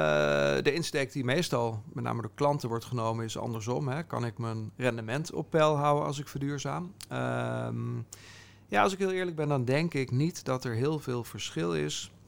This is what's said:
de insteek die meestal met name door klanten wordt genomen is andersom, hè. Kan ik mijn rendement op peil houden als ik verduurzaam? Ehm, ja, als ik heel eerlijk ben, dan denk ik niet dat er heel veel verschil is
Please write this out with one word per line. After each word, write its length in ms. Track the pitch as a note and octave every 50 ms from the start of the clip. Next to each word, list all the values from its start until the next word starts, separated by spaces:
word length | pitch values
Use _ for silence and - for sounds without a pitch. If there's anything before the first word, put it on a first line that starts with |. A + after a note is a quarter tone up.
| D#2 D2+ D2+ - D3+ D3 D3 - C#2+ C#2+ C#2+ C2+
de 100 | - D3
insteek 400 | C3+ E3+ D#3+ - - D3 C#3 B2
die 120 | - C#3+ B2+
meestal 580 | A#2+ C3 E3+ E3 - - B2 A#2 A#2 A2+ G#2+ G#2+ -
met 120 | - C3+ A#2+
name 180 | A#2+ A#2+ A#2
door 80 | A2+ A2 -
klanten 340 | - C#3+ C#3+ D3 C#3 - A#2
wordt 160 | A2+ A#2 -
genomen 400 | - B2+ A#2+ A2+ A2+ A2+ A2+ A2+
is 140 | A2 - -
andersom, 500 | - A#2+ A#2 A2 G2+ A#2 B2 D3 D3+ C3
hè. 140 | B2+ D#3
Kan 220 | E3 - - A#2+ A#2+
ik 140 | A#2 G#2+ -
mijn 320 | A#2 A2+ A2+ A2 A2 G#2+ -
rendement 560 | - B2+ B2+ A#2 A2+ A2 A2 A#2+ D3 E3 -
op 180 | - - D#3 -
peil 260 | - D#3+ D#3 D#3 D3+
houden 300 | C#3+ C#3+ D3 D3 D3 D3+
als 120 | D3+ C#3+ C#3+
ik 100 | D3 -
verduurzaam? 680 | - C#3+ C#3 C#3+ D3 C#3 C3 C#3 C#3+ D#3 F3+ F3+ - - - -
Ehm, 880 | C3 B2+ B2+ B2 B2 A#2+ A#2+ A#2+ A#2+ A#2+ A#2 A#2 A#2 A#2 A#2 A#2+ A#2+ A#2 A#2 - - - - - - - - - - - -
ja, 160 | - G3+ G#3
als 100 | G3+ G3+
ik 60 | F#3+ F#3
heel 140 | G3 F#3+
eerlijk 240 | F#3 F#3 F#3 F3+ E3
ben, 120 | D3+ D3+ D3
dan 160 | D3 C3 B2
denk 300 | A#2+ C3 D3 E3+ E3+ -
ik 160 | C#3 C3 A2+
niet 340 | A#2+ B2+ D3+ E3+ F3+ - -
dat 200 | C#3 C3 B2+ -
er 100 | B2+ A2+
heel 240 | A2 B2+ D3 D#3+ D3+
veel 260 | - C3+ A#2+ A#2+ A2+
verschil 500 | - - G#2+ - - - D#3 E3 F3 E3+
is 380 | - D3 D3+ D3 - - - - - -